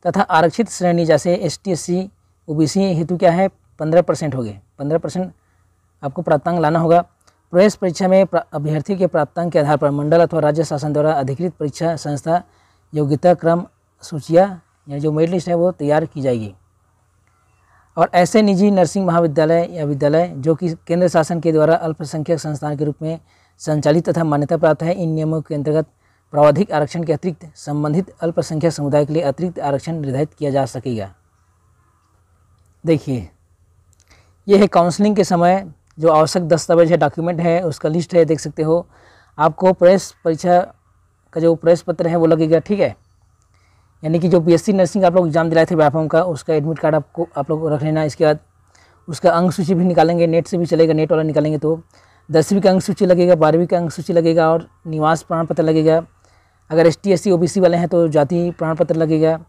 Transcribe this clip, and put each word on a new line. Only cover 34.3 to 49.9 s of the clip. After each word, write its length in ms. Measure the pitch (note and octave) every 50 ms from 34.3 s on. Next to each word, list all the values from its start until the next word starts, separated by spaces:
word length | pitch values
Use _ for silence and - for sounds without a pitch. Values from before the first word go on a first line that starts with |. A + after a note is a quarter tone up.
| _ _ _ -
ये 100 | G3+ G3
है 80 | G#3
काउंसलिंग 500 | F#3+ - F#3 E3+ F3+ D#3 - G3+ G#3 G#3+
के 80 | G3 F#3+
समय 420 | - F#3+ E3+ E3+ F3 F#3 G3 G3 F3 D3+ _ _ _ _ -
जो 100 | D3+ E3
आवश्यक 400 | D#3 D3+ D#3 D3+ - F#3 F3+ D#3
दस्तावेज 420 | E3+ D#3+ - - F3 E3 E3+ D#3+
है, 60 | F3
डॉक्यूमेंट 440 | E3 D3+ C#3+ - - D#3+ E3+ F3+ D#3
है, 200 | E3+ F3 E3 E3+ F#3
उसका 260 | E3 C#3+ - - D3+
लिस्ट 260 | D#3 F3 E3 - -
है, 100 | F3 E3
देख 160 | D3+ D#3+ D3+
सकते 220 | - D#3 D3 - D#3
हो। 240 | D#3 D#3+ E3+ F3 _ _ _ _ _ _ _ _ _ _ -
आपको 340 | D3 E3 D#3 - - F#3 F#3+
प्रवेश 420 | - F3 F3 F#3+ F#3+ - - - _ _
परीक्षा 360 | F3 E3 D3+ - F3+ F3 F3 F#3 - - _ _ _ _ _ _ _ _ _ _ _ _
का 80 | E3
जो 140 | D#3+ E3 E3
प्रवेश 280 | D#3+ - E3 F3 E3 -
पत्र 260 | - E3+ - E3+ E3
है 80 | E3+
वो 100 | F3 D#3+
लगेगा, 320 | E3 E3 D#3+ D#3+ D#3 D#3+ D#3+
ठीक 220 | D#3 - G#3 G3
है। 140 | F3+ C3 G#2 _ _ _ _ _ _ _ _ _ _ _ _ _ _ _ _ _ _ _ _ _ -
यानी 160 | D#3 D#3+ E3+
कि 100 | D#3+ F3+
जो 120 | E3+ F3+
बीएससी 320 | D#3+ E3+ E3+ D#3+ - - G3+
नर्सिंग 320 | G3 F#3 E3 - G#3 F#3+
आप 100 | F3 E3+
लोग 120 | F#3 F3+
एग्जाम 220 | E3 D3 E3+ E3 E3
दिलाए 180 | D#3+ E3 D#3+
थे 80 | D#3+ F#3
व्यापम 320 | D#3+ D3+ D3 B2+ D#3+ D#3+ D3+
का, 140 | C#3 D#3+ F3
उसका 320 | F#3 E3 C3 - - D#3+
एडमिट 240 | D#3 C#3+ D#3 E3 D3
कार्ड 160 | - D#3 D3+
आपको, 340 | D#3 D3 _ _ - E3 - _
आप 140 | - C#3+ -
लोग 180 | D#3+ D#3 D#3+ D#3+ D3
रख 100 | D3 D3
लेना। 220 | D#3 D#3 D#3 D#3
इसके 200 | D3+ - - E3+
बाद 140 | D3+ D3+ D3+ _ _ _ _ _ _ _ _ _ _ _ _ _ -
उसका 220 | D#3 - - F3+
अंक 220 | E3+ E3+ F3 F#3 D3+
सूची 220 | - F#3 D3 F#3+
भी 100 | E3 F3+
निकालेंगे, 420 | F#3